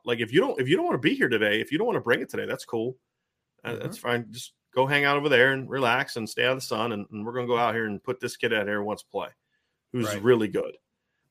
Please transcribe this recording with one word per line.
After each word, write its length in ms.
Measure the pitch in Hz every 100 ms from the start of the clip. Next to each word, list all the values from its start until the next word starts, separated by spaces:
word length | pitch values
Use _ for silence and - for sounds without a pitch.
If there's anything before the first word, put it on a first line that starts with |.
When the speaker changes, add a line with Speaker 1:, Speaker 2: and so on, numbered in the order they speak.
Speaker 1:
Like, 160 | - 117
if 140 | 110
you 60 | 143
don't, 200 | 269 -
if 80 | 127
you 80 | 185
don't 100 | 349
wanna 120 | 170
be 160 | 147
here 160 | 269 156
today, 320 | 113 107 107
if 100 | 113
you 60 | 151
don't 80 | 233
wanna 140 | 170
bring 200 | 117 139
it 80 | 139
today, 160 | 98 98
that's 200 | 127 -
cool. 320 | 117 117 131 _ _ _ _ _ _
Uh, 80 | -
Speaker 2:
Mm-hmm. 100 | 117
Speaker 1:
that's 160 | - 208
fine. 300 | 120 120 107
Just 220 | 117 - _ _
go 140 | 127 135
hang 160 | 143 143
out 120 | 143
over 120 | 151
there 220 | 123 131
and 180 | 135 127
relax 460 | 131 120 123 139 120
and 120 | 107
stay 180 | - 123
out 80 |
of 40 | 131
the 40 |
sun. 320 | - 110 117
And, 120 | 107 98
and 140 | 107 110
we're 80 |
gonna 140 | 123 120
go 100 | 117
out 180 | 120 113
here 100 | 110
and 180 | 98
put 160 | - 123
this 180 | 120 -
kid 160 | 120
out 120 | 113 101
here 140 | 104
who 60 | 104
wants 180 | 98
to 60 | -
play, 200 | 98 87 - _ _ _ _ _
who's 160 | 127 110
Speaker 2:
Right. 160 | 104
Speaker 1:
really 240 | 117 117 107
good. 300 | 92 78 - _ _ _ _ _